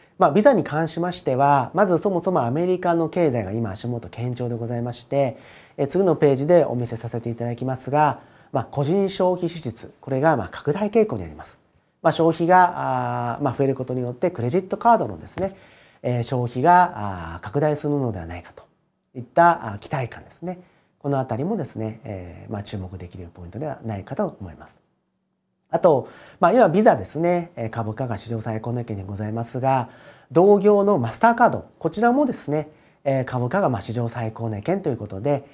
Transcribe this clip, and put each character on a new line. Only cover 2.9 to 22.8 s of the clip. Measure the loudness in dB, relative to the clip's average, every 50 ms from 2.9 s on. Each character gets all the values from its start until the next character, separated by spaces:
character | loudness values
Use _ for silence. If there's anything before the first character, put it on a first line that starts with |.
| 0
の | 0 0
経 | -2 0 0 2 2
済 | 2 0 -2
が | -4 -4
今 | -4 -4 -4
足 | -6 -6 -6
元 | -6 -6 -6 -8 -10
堅 | -10 -8 -6 -6
調 | -6 -6 -6 -6
で | -6
ご | -6 -6
ざ | -6 -4
い | -4
ま | -6 -6
し | -8 -10 -8
て、 | -4 0 0 0 0 -2 -8 -14 -20 -20 -20 -20 -12 _
え | -4 -4
ー、 |
次 | 0 0 2 2
の | 2 4
ペ | 4 4 4 4
ー |
ジ | 4 4
で | 4 6 6 6
お | 4 0
見 | -4 -4
せ | -4 -6
さ | -8 -8
せ | -8 -8 -6
て | -6 -6
い | -6
た | -4 -6
だ | -6 -6
き | -4 -4
ま | -6 -6
す | -6 -4 0
が、 | 2 4 4 4 2 -2 -8 -20 _ _ _ _
ま | -4 -4
あ、 | -4
個 | -2 -2 -2 0
人 | 0 2 2 0
消 | 0 0 0 2 2 2
費 | 0 -2
支 | -4 -6 -6
出、 | -8 -8 -10 -10 -14 -20 -20 _
こ | -8 -4
れ | -2 2
が | 4 4 2
ま | 2 0
あ | -4
拡 | -8 -4 -2 -2 -2
大 | 0 -2 2
傾 | 4 2 2
向 | 2 0
に | -4 -6
あ |
り | -8 -12
ま | -16 -18
す。 | -20 -20 _ _ _ _ _ _ _ _ _
ま | 2 2
あ、 |
消 | 4 4 4 2
費 | 2 2 4
が、 | 6 6 6 6 6 2 -2 -2 -2 -2 -2 -2 -2 -2 -2 -4 -4 -4
あ | -2
ー、 | -2
ま | -2
あ、 | 0
増 | 0 0
え |
る | 0 0
こ | -2 -4
と | -6 -4
に | -4
よ | -4 -6
っ | -4
て | -4 -4 -4
ク | -2 -2 -2
レ | -2
ジ | -2 -2
ッ | -2
ト | -4 -4
カ | 0 4 4 4
ー | 4
ド | 2
の | -2 -6
で | -10 -14
す | -12 -8
ね、 | -6 -6 -6 -6 -10 -20 -20 -20 -20 _ _ _ _ -4
え | -4 -2 -2
ー、 | -2
消 | -2 -2 -2 -2
費 | -4 -2 2
が、 | 4 6 6 6 6 4 0 -4 -8 -6 -8 -8 -10 -10 -12
あ |
ー、 | -12
拡 | -10 -6 -2 0
大 | 0 0 0
す | 0 -2
る | -2 -2
の | 0 -2 -2
で | -4 -6
は | -8
な | -10 -12
い | -14 -16
か | -18 -20
と | -20 -20 _ _ _ _ _ _ _ _ _ -16
い | -16
っ | -16
た、 | -2 2 4 6 6 4 2 -2 -8 -10
あ |
ー、 | -10
期 | -10 -8
待 | -6 -6 -6
感 | -6 -10 -14 -20
で | -20
す | -18 _ -12
ね。 | -12 -12 -12 -16 _ _ _ _ _ _ _
こ | -4 -2
の | -2 -2
あ | -2
た | -2 -4
り | -4 -4
も | -4 -4
で | -4 -6
す | -8 -8
ね、 | -8 -8 -8 -8 -10 -12
え | -12 -12 -10 -12 -14 -16 -16 -12
ー、 | -10 -10
ま | -10
あ、 | -8
注 | -8 -10
目 | -10